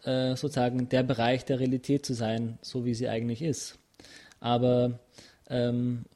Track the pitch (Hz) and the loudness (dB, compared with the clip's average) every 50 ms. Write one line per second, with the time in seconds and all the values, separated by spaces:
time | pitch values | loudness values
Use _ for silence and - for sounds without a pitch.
0 | - 139 131 131 127 127 127 123 - 143 - 131 123 123 123 127 123 127 131 127 | -4 -2 0 0 0 0 0 -2 -2 -2 0 0 0 2 2 0 0 2 2 2
1 | 127 127 131 110 117 120 131 127 - - 135 123 131 127 131 123 - - 139 139 | 2 2 2 2 2 2 2 2 0 -2 -2 0 0 0 0 0 0 0 0 0
2 | - - 127 113 117 110 113 113 117 113 113 - - - - 127 120 123 120 110 | 0 -2 -4 -2 -2 -2 0 -2 -2 -4 -6 -10 -12 -8 -6 -4 -2 -2 -2 -2
3 | 123 110 113 113 117 120 117 117 160 160 123 - - - - - _ _ _ - | -2 -2 -2 -2 -2 -2 -4 -2 -2 -2 -2 -4 -6 -12 -14 -18 _ _ _ -20
4 | - - - - - - - - - 120 120 120 123 123 123 123 123 123 120 117 | -20 -20 -20 -20 -20 -20 -14 -6 -2 0 2 4 4 4 4 4 4 2 0 -4
5 | - _ _ - - - - _ _ - 131 123 120 120 120 120 123 123 120 120 | -10 _ _ -20 -20 -20 -20 _ _ -4 -2 0 0 2 2 0 0 0 -2 -4
6 | - - _ | -6 -10 _